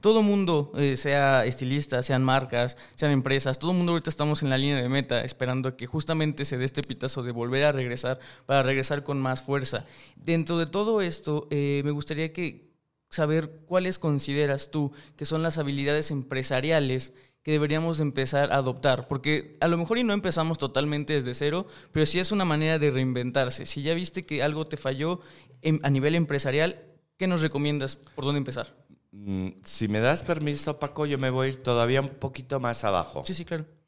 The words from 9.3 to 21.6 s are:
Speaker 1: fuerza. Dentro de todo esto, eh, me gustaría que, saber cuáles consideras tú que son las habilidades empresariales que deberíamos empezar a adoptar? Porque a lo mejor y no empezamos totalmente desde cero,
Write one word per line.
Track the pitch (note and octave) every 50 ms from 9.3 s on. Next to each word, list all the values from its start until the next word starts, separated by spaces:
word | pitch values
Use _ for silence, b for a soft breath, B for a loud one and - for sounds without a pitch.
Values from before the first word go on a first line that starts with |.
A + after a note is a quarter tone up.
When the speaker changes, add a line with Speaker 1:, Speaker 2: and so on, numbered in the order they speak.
| C3 B2+
Speaker 1:
fuerza. | - - C#3 C#3 C3 B2+ - A2 - B B B B B B B
Dentro | - - E3 E3 D#3 - E3+ E3+
de | E3
todo | D3+ - G3 G#3 A3 A3+ G#3+
esto, | F#3+ F3 E3 - - - D3+ D3 D3 -
eh, | D3+ C#3+ C#3+ C#3+ C#3+ C#3+ C#3
me | D3
gustaría | D3 D3 D3 - D#3 D3 D#3+ D#3+ D#3
que, | F3+ F3+ D3 - - - _ _ _ _ _ _ _ _ _
saber | - - D#3 D3 D#3 D#3+ D#3 D#3 - - -
cuáles | - F3+ F#3 F#3 F#3 F3+ -
consideras | - D#3+ D3 C#3+ - - C#3 C#3+ D3+ C#3+ C#3 C#3 - -
tú | - D#3 D3 C#3 C#3 B B B B
que | - D3+
son | C#3+ D#3 D#3+
las | D#3+ E3 D#3 D#3+
habilidades | D3 C#3 C#3 C#3 C#3 C#3+ D3 D3+ D3+ -
empresariales | D#3 C#3 C3 - C3+ C3 C3 - C3+ B2+ C3 D3+ D#3+ D#3 C#3+ C3 C3 C3 B2+ - b b b b b b _ -
que | D#3
deberíamos | D3+ D3 D3 D3+ D#3 E3 E3 E3 D#3
empezar | D#3 D3 B2+ - C3+ C3 - C#3 C#3+ - F#2+
a | C#3
adoptar? | C3+ B2+ B2+ C3 C3 C#3+ B2+ B2 B2 -
Porque | C#3+ C3+ B2+ D3 D3+ D3+ - - - -
a | - E3+
lo | E3+
mejor | E3+ E3+ E3 A3+ A#3+
y | B3+
no | A3+ G3+
empezamos | G#3 F3+ F#3 D#3 E3 D#3+ D#3+ E3 D#3
totalmente | - - - C3 C#3+ D3+ D3 D3 D3 C#3+ D#3
desde | D3 B2+ B2 B2
cero, | - C#3+ D3 D3+ F3+